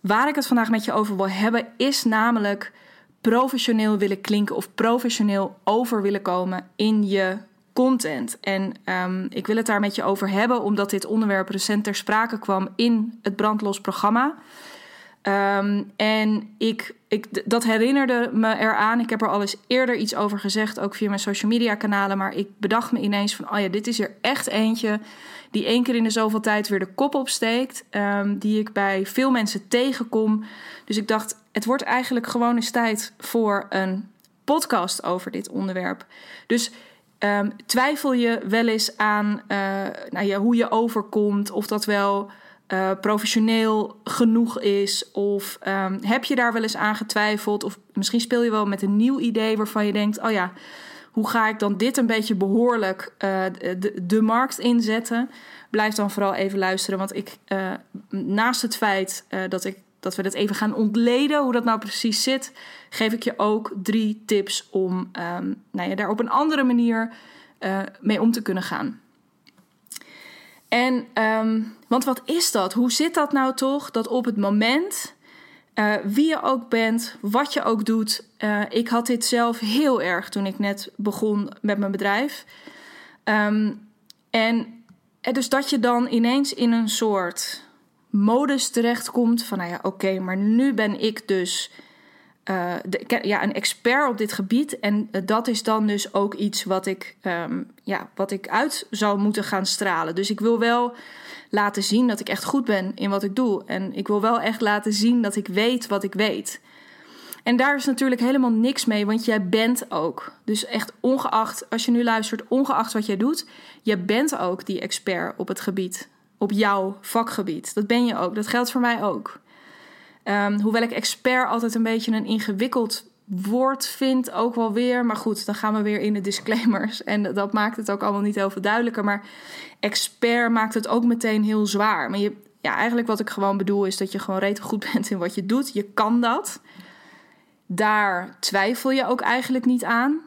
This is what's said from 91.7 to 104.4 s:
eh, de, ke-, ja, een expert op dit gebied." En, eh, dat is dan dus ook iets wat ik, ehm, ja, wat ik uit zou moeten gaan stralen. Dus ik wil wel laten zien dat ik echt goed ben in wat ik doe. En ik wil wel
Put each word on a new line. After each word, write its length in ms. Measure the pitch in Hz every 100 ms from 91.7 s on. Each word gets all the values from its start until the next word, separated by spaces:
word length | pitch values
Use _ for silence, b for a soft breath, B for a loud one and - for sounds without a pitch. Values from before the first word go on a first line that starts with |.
| B B B B B B B
eh, 300 | - 185 175 175 -
de, 160 | 185 -
ke-, 200 | 240 -
ja, 160 | 202
een 120 | 202
expert 540 | - 208 - 240 262 285
op 100 | 220
dit 140 | 214
gebied." 460 | - 190 233 294 -
En, 300 | 208 208 208
eh, 120 | 196
dat 240 | 190 220 233
is 140 | 226
dan 240 | - 220 214
dus 280 | 208 -
ook 200 | 196 202
iets 300 | 202 202 202
wat 220 | - 190 190
ik, 300 | 190 - -
ehm, 420 | 202 170 170 175 - -
ja, 260 | - 196 -
wat 160 | - 196
ik 180 | 196 -
uit 380 | 208 285 - -
zou 280 | 202 208 202
moeten 260 | 208 208
gaan 220 | 202 196 190
stralen. 480 | - 202 165 165
Dus 160 | 170 196
ik 100 | 214
wil 180 | 214 233
wel 360 | 233 240 240 240 B B B B B
laten 320 | 208 208 202
zien 260 | 196 214 247
dat 120 | 208
ik 80 | -
echt 160 | 190
goed 200 | - 277
ben 280 | 233 202 185
in 160 | - 202
wat 120 | 196
ik 140 | 202 196
doe. 260 | 254 196 -
En 280 | 185 190
ik 120 | - 196
wil 140 | 208
wel 200 | 214 233